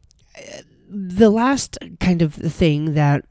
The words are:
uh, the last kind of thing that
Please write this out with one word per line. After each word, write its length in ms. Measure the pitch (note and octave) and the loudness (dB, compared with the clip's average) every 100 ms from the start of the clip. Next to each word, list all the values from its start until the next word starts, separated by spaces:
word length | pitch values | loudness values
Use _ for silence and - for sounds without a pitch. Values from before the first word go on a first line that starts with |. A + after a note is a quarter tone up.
| _ _ _ - | _ _ _ -20
uh, 260 | - - - _ - | -20 -20 -20 _ -16
the 440 | G3+ F#3 F#3 A3 | -12 -4 4 4
last 460 | G#3+ B3 C#4 - - E3+ E3+ | 4 0 -2 -6 -12 -16 -4
kind 220 | F#3 F3 | 0 2
of 120 | D#3+ | 0
thing 600 | - D#3+ - F3 D3 D#3 | -2 -6 0 0 0 -2
that 320 | D3+ C#3+ C#3+ - | 0 2 2 -2